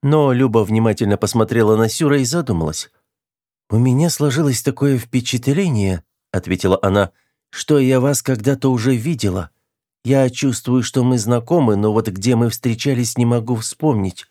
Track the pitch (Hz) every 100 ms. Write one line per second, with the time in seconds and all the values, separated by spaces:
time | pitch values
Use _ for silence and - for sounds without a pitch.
0 | 139 156 143 127 131 113 101 110 113 104
1 | 104 101 101 117 110 117 107 107 113 -
2 | 156 143 127 165 131 90 78 76 - _
3 | _ _ _ _ _ _ _ 110 127 127
4 | 170 - 147 127 151 120 - - 139 131
5 | - 127 123 127 123 147 190 123 98 90
6 | - _ _ - 90 92 98 92 98 98
7 | 95 _ _ _ _ - - 151 131 131
8 | 131 135 - 127 107 135 135 127 110 127
9 | 117 160 104 92 85 _ _ _ _ _
10 | 120 139 131 127 143 120 - 127 117 135
11 | 123 127 107 120 113 170 131 101 107 107
12 | 110 92 101 120 120 - 127 113 143 127
13 | 117 - 117 120 113 120 110 - 156 113
14 | 95 - -